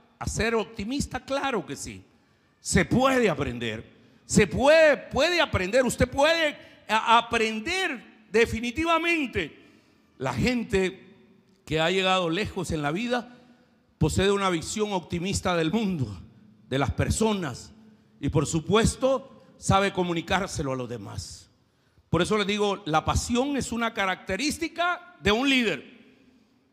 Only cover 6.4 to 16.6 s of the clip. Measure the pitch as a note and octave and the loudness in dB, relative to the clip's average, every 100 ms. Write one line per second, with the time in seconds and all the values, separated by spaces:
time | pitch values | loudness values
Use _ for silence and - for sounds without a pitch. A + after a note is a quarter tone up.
6.4 | D4+ - - - - G#3+ A#3 A#3 A#3 A#3 | 0 -4 -18 -18 -2 0 4 4 4 0
7.4 | A3 A3 A3 F#4 F#4 A#3+ - - - G#3 | 0 -2 -4 -4 -4 -6 -12 -20 -2 2
8.4 | A#3 A3 A#3+ C4+ E4 E4 E4+ E4+ B3+ G3+ | 2 0 -6 -4 0 0 2 0 -2 -4
9.4 | D#3 - - _ _ _ _ - C3 B2+ | -6 -10 -20 _ _ _ _ -8 -6 -2
10.4 | A#3+ B3 A3 F#3+ F#3 - - - _ _ | 0 0 0 0 0 -4 -20 -20 _ _
11.4 | _ _ - D#3 E3 F#3+ F#3 F#3 E3+ E3+ | _ _ -4 0 2 2 2 2 0 -2
12.4 | G#3 - E3 D#3+ D3 E3+ A#3+ B3 - - | -4 -6 -6 -4 -4 -4 -2 -4 -4 -18
13.4 | - _ _ _ _ - D#3 F#3+ F#3+ G3+ | -20 _ _ _ _ -2 0 2 2 2
14.4 | G3 E3+ - G#3+ G#3 F#3+ - F3 F#3 - | 2 0 -2 -4 -2 -2 -4 -6 -2 -2
15.4 | F#3+ E3+ D#3+ G#3+ G#3 F3 A2 F#2+ - - | 0 0 0 0 0 -2 -4 -6 -16 -20
16.4 | - _ | -20 _